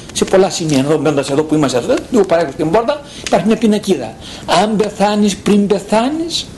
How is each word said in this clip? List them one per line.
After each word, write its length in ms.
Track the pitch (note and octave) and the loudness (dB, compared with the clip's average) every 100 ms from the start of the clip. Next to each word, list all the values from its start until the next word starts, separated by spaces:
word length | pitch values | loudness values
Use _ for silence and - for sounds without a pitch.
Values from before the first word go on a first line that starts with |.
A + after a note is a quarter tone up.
| - | -8
σε 120 | - - | -4 -2
πολλά 240 | F#3+ F#3+ | 2 2
σημεία, 300 | - D#3+ C3+ | 0 0 0
εδώ 180 | C#3+ D#3 | 2 0
μπαίνοντας 320 | D3 C#3+ C3+ | 0 0 0
εδώ 140 | C#3 | 0
που 120 | D#3 D#3 | 2 2
είμαστε, 220 | C#3 B2 | 2 0
εδώ, 160 | F#3 D#4 - | 0 -2 0
λίγο 120 | G#3+ | 0
παρέχω 280 | - E3 D#3 | 2 2 0
στην 200 | C3 D#3+ | -2 0
πόρτα, 300 | G#3 A#3 D4 - - - | 0 0 -4 -8 -12 -2
υπάρχει 200 | G#3 F#3+ | 0 2
μια 80 | A3 | 2
πινακίδα. 580 | A3 G#3 F#3+ D3+ A#2+ - - - - E3 | 2 2 0 -2 -4 -12 -16 -10 0 2
Αν 140 | G#3+ G#3 | 2 2
πεθάνεις 600 | G#3 - G3+ G#3 G#3 - | 0 0 0 2 2 0
πριν 320 | - G3+ G3+ | 2 2 2
πεθάνεις, 800 | G3 - G#3+ B3+ D#4 E4 - - | 0 0 0 0 -2 -4 -6 -8